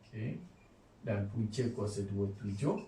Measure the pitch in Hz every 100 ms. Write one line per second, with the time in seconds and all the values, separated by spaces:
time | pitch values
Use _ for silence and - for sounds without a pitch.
0 | - 113 113 - - - - - - -
1 | - 101 101 120 107 - 117 - 101 101
2 | 98 101 98 - 104 98 147 214